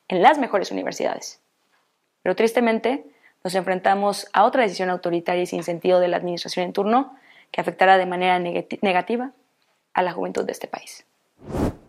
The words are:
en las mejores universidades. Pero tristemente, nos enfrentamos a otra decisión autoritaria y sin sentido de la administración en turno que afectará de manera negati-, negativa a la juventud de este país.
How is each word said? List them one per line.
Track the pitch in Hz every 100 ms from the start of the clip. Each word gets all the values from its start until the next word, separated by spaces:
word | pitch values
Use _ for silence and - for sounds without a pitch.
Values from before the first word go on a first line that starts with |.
| _
en | 185
las | 220 302
mejores | 240 202 -
universidades. | 190 185 - - - - - _ _ _ _ _ _ _ _
Pero | 180 185
tristemente, | 226 240 233 220 226 285 - _ _ _
nos | 190
enfrentamos | 185 180 185 190 196 202 196 -
a | -
otra | 214 262
decisión | 220 175 185
autoritaria | 180 175 175 170 180
y | 180
sin | 180
sentido | 170 170 180 180
de | 180
la | 175
administración | 175 175 - - 180
en |
turno | 185 202 240 277 - _ - _
que | -
afectará | 170 170 190 190
de | 180
manera | 180 185 180
negati-, | 175 175 170 -
negativa | 202 180 180 233 262 _ _ _ _ _ _
a | -
la | 180
juventud | 175 180 180
de | -
este | - -
país. | - - - _ _ _ _ - - - -